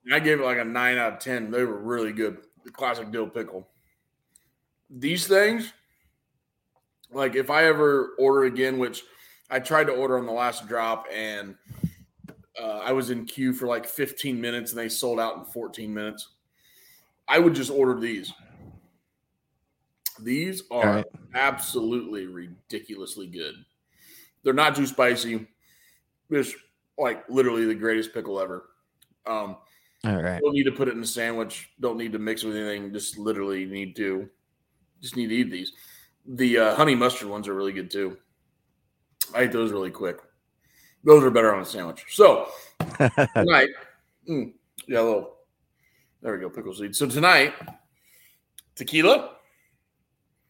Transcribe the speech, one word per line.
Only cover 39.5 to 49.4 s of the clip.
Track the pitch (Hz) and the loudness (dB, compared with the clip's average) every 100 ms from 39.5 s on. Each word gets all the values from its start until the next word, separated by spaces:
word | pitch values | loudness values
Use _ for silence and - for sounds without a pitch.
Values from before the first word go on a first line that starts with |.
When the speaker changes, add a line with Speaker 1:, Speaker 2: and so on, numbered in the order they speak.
Speaker 1:
those | 117 113 | 2 -2
really | 101 92 | -2 -6
quick. | 90 92 87 - _ _ _ _ _ _ _ | -6 -8 -8 -14 _ _ _ _ _ _ _
Those | 151 151 | 10 12
are | 131 | 12
better | 117 110 | 6 6
on | 101 | 4
a | 90 | -2
sandwich. | 107 85 80 - | -8 -8 -10 0
So | - 202 110 - - - - | 8 8 8 0 -10 -14 -10
Speaker 2:
<laughs> | - - 131 - 135 | -6 2 2 4 2
Speaker 1:
tonight, | 120 104 156 139 - - _ _ _ - | 2 4 6 4 0 -20 _ _ _ -8
mm, | 156 117 - _ - - | -6 -6 -12 _ -20 -2
yeah, | 120 | 0
a | |
little. | 113 104 - - _ _ _ _ _ _ _ _ | 2 0 -2 -12 _ _ _ _ _ _ _ _
There | 120 | -8
we | 98 | -6
go, | 90 | -8
pickle | - 101 | -10 -12
seed. | 95 101 | -10 -8
So | 95 139 | -4 -2
tonight, | 127 175 165 143 - - - _ _ _ _ _ _ _ _ _ - | 2 6 6 4 0 -16 -20 _ _ _ _ _ _ _ _ _ -14
tequila, | - 156 170 269 - - | -2 4 6 6 2 -14